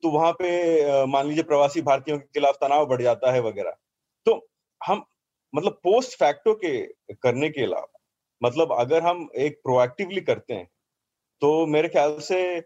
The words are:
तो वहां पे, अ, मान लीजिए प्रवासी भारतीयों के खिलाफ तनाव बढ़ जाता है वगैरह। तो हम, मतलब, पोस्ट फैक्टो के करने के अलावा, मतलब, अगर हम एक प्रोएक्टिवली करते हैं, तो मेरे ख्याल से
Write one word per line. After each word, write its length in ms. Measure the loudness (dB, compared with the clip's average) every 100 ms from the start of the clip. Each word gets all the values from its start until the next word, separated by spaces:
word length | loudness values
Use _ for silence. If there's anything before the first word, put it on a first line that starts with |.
तो 80 | 0
वहां 220 | 2 2
पे, 480 | 0 -2 0 2 2
अ, 220 | 2 2 2
मान 200 | 0 0
लीजिए 160 | -2
प्रवासी 400 | 0 2 2 0
भारतीयों 360 | 0 0 0 -8
के 80 | -6
खिलाफ 280 | 0 0
तनाव 320 | 0 0 2 2
बढ़ 160 | 2
जाता 300 | 2 2 2
है 80 | 0
वगैरह। 300 | -2 -4 -8 -8 _ _ _ _ 0
तो 220 | 0 -4 _ _ _ -4
हम, 180 | -4 -6 _ _ _ _
मतलब, 180 | -2 -2
पोस्ट 460 | -2 2 2 0 0
फैक्टो 360 | 0 0 -2
के 320 | -2 -2 -4 -6 -14 _
करने 340 | -4 -2 0 -2
के 160 | -2
अलावा, 360 | -4 -4 -8 _ _ _ _ _
मतलब, 300 | -4 0 0
अगर 300 | 0 2 2
हम 260 | 0 -2 -6 -4
एक 180 | -6
प्रोएक्टिवली 680 | -6 0 2 2 -2 -8 -6
करते 340 | -4 -4 -4
हैं, 140 | -12 -12 _ _ _ _ _ _ _
तो 260 | 0 2 0
मेरे 220 | 0 0
ख्याल 300 | 0 0 -2
से 380 | -4 -2 -2 -6